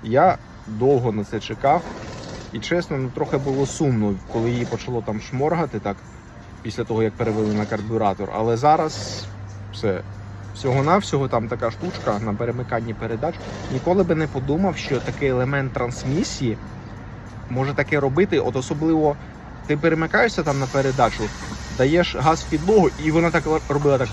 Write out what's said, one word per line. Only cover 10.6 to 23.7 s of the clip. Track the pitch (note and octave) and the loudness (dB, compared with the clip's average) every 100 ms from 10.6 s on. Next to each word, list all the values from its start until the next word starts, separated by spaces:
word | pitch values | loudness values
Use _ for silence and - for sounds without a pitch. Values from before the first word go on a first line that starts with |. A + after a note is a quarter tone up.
| C3+ C3 C#3 F#3+ G3+ D3 C3+ | 0 2 4 4 4 0 2
там | B2 A2+ | 0 0
така | A#2 A#2 | -2 -2
штучка | G#2 E3+ F3 - G#2 | -2 -6 -4 -2 -2
на | A2 | -2
перемиканні | G#2 A#2 A#2 B2 A#2+ A2+ | -2 -2 -4 -2 -4 -4
передач. | G#2+ A2+ A2+ D3 F3+ - - - | -6 -6 -4 -4 -4 -10 -10 -4
Ніколи | B2+ C#3+ F#3 | -2 2 2
би | F3+ | 4
не | D#3+ D#3 | 2 0
подумав, | C#3 C3+ D#3+ F#3+ E3 | -2 -2 2 2 0
що | - C3+ | -2 -2
такий | A2+ A#2+ C#3 | -2 -2 0
елемент | B2+ B2+ C#3+ C3+ | 2 2 0 -2
трансмісії | B2+ B2 B2+ - D3 B3+ - B2+ G#2 - - - - - - - - - | -2 -4 -4 -2 0 -2 -2 -2 -2 -8 -12 -14 -14 -14 -14 -14 -14 -8
може | B2 C3+ | -4 -2
таке | C#3+ C#3 D3+ | 0 0 2
робити. | C#3 C#3 F#3+ D#3+ | 2 4 4 4
От | - B2+ | 2 -2
особливо | B2+ D3+ D#3+ D#3+ D#3 C#3+ - - - - - | -2 -2 2 4 4 2 -6 -16 -16 -16 -2
ти | D3 | 2
перемикаєшся | E3 D#3+ D#3+ G#3 A#3 G3+ | 2 2 2 4 2 2
там | D3+ C#3 | 0 0
на | C3+ | 0
передачу, | C#3 C3+ C3 A#2 - G#2+ - - - - - | 2 2 4 2 2 -6 -6 -10 -10 -10 2
даєш | B2+ E3 F3 - | 4 4 2 2
газ | C3+ D#3+ | 2 2
в | - | 0
підлогу, | D#3+ E3+ A3 F3 - | -2 4 6 6 2
і | D#3 | 2
вона | D#3 E3+ | 4 4
так | D#3+ D3+ | 2 2
л-, | D#3 | -2
робила | - | 0